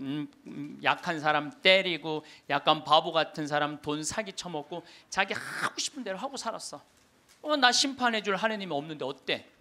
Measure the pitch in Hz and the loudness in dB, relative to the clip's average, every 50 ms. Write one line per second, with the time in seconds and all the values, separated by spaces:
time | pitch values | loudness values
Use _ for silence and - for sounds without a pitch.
0 | 135 135 143 151 147 143 - _ - - - 147 143 147 139 139 143 135 147 - | -8 -6 -6 -6 -6 -8 -12 _ -18 -14 -12 -10 -10 -12 -10 0 2 2 2 2
1 | - 180 165 151 147 151 151 147 151 139 - - - 185 190 196 185 180 165 147 | 0 -6 -4 -2 0 2 2 2 0 -4 -6 2 6 6 6 6 4 2 -2 -4
2 | 151 160 156 147 - - - - _ - 143 143 - - 156 156 139 143 151 165 | -4 -4 -4 -6 -6 -10 -18 -14 _ -2 -2 2 4 4 4 4 4 6 6 6
3 | 165 175 160 160 151 - - 160 151 143 147 147 147 147 151 143 - 147 147 156 | 6 4 2 0 0 0 -2 -6 -4 -2 0 0 0 0 -2 -4 -6 -4 -4 -4
4 | 156 151 - 226 214 190 190 - - 180 165 147 139 - 175 170 - - - - | -4 -4 -6 -6 -6 -8 -10 -12 -10 -8 -8 -8 -8 -8 -10 -12 -12 -14 -20 -20
5 | - _ - 185 202 202 208 - - - - - - - - 311 - - - 277 | -20 _ 0 0 0 0 -2 -6 -6 -8 -6 -4 -4 -4 -4 -4 -6 -6 -6 -8
6 | 233 196 190 185 240 285 277 226 - 226 196 165 - - 147 147 - _ _ _ | -8 -8 -6 -6 -8 -8 -8 -8 -8 -6 -8 -8 -10 -12 -14 -14 -18 _ _ _
7 | _ _ _ _ _ _ _ _ - 302 302 285 247 247 240 - - 277 262 254 | _ _ _ _ _ _ _ _ -2 -2 2 4 6 6 6 4 2 0 0 0
8 | 254 233 226 214 190 208 190 185 220 220 220 202 196 175 151 143 151 160 156 143 | 0 2 2 2 0 0 0 0 0 0 -2 -2 -4 -4 -4 -4 -4 -6 -6 -6
9 | 131 131 143 - - 185 143 110 - - _ _ | -6 -6 -6 -6 -4 -4 -4 -4 -6 -10 _ _